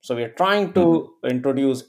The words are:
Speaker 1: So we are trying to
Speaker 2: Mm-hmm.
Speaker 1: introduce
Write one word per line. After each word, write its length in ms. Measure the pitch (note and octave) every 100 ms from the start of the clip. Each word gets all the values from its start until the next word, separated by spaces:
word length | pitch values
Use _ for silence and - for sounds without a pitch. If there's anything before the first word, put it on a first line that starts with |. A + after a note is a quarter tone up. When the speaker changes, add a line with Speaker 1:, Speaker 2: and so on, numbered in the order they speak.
Speaker 1:
So 120 | -
we 80 | A#2+
are 60 | A2+
trying 440 | - F#3+ G#3 G3
to 60 | G3
Speaker 2:
Mm-hmm. 480 | E3+ E3 - _ B2+
Speaker 1:
introduce 540 | B2+ C3+ C3+ C3+ B2+